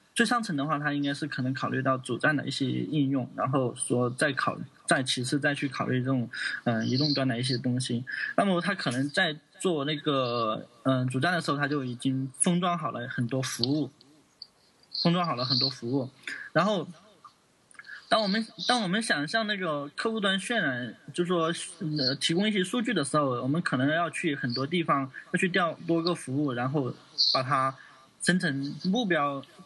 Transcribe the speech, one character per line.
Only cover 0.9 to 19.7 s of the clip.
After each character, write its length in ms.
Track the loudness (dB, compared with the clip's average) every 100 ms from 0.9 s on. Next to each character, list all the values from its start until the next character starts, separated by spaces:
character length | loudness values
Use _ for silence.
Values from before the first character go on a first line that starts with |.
应 80 | 0
该 100 | -2
是 140 | -2 -4
可 160 | -2
能 100 | -2
考 160 | -2 -2
虑 140 | 0
到 160 | 0 0
主 200 | -2 0
站 160 | 2
的 120 | 0 -2
一 40 |
些 160 | -2 -2
应 440 | -2 0 2 2
用， 200 | 2 -2 -2
然 140 | 0
后 240 | 2 0
说 340 | -2 0 2 2
再 240 | 2 0
考， 260 | 0 -2 -4 -8 -6 0
再 140 | 2
其 200 | 2 -2
次 160 | 0 0
再 160 | 0
去 140 | 0 -2
考 180 | -2 -2
虑 140 | 0
这 60 | 2
种， 220 | 0 0 -4 -6 -4
嗯， 240 | 0 0 2
移 80 | 2
动 160 | 2
端 160 | 2 0
的 100 | 0
一 40 |
些 160 | 0 0
东 200 | 0 0
西。 240 | 0 -2 -4 -4 -2 2
那 80 | 2
么 120 | 2
它 120 | 0
可 160 | -2 -2
能 200 | -2 0
在 260 | 2 0 -2 _ -4
做 240 | 0 0
那 100 | 0
个， 720 | -2 0 2 2 0 0 -2 -6 -4
嗯， 220 | 0 2 2
主 140 | 0
站 100 | 0
的 60 | 0
时 80 | 0
候， 80 | 0
它 100 | 0
就 160 | 0
已 100 | -2
经 380 | -2 -2 0 -2 0
封 180 | 2 2
装 200 | 2 0
好 120 | -4
了 160 | -6 -6
很 180 | -2 -2
多 140 | -2
服 200 | -2 -2 0 0
务， 100 | -2 -8 -20 -20 _ -20 -20 _ _ _ _ 0
封 100 | 2
装 140 | 2 0
好 100 | -2
了 80 |
很 140 | 0 0
多 100 | -2
服 300 | -4 -2 -2
务。 100 | -2 -10 -12 -12 -2
然 120 | 2
后， 220 | 2 2 -4 -12 -20 -20 -20 _ _ _ _ -20 -18 -12 0
当 140 | 2
我 60 | 2
们， 180 | 0 -2 -4 0
当 120 | 2
我 60 | 2
们 160 | 0
想 240 | 2 0 0
象 180 | 0 0
那 80 | -2
个 320 | -2